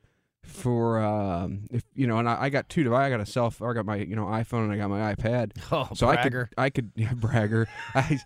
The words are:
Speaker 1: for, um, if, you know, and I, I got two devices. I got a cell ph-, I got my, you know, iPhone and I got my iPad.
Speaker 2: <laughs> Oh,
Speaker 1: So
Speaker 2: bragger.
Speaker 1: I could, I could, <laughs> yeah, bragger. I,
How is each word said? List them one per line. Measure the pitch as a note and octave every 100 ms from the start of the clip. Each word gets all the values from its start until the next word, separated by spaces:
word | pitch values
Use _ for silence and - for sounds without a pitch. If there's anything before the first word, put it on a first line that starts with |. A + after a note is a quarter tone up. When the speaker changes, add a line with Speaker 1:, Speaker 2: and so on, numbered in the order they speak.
| _ _ _ _
Speaker 1:
for, | - - B2+ A#2+ A#2 A2+
um, | G#2+ G#2+ G2 F2 F#2 G2 G#2+
if, | B2 - -
you | B2+
know, | A2+
and | A#2
I, | A#2
I | C#3
got | C#3 -
two | -
devices. | C3+ A#2+ C#3
I |
got | B2
a | G#2
cell | - A#2
ph-, | - A#2
I |
got | A2+ G2+
my, | G#2
you | F2 A2
know, | G2
iPhone | A2 A2+ A#2+ G#2+
and |
I | G#2
got | G#2
my | G2+ G#2+ G2
iPad. | A2 B2 A2 -
Speaker 2:
<laughs> | -
Oh, | D3+ B2+ -
Speaker 1:
So | A#2+
Speaker 2:
bragger. | B2 C3 B2+ A#2+ -
Speaker 1:
I | C3
could, | C#3 A2
I |
could, | -
<laughs> |
yeah, | A2 B2
bragger. | A2 A#2 G#2 A2+ A2+ - - C3
I, | C3 C#3+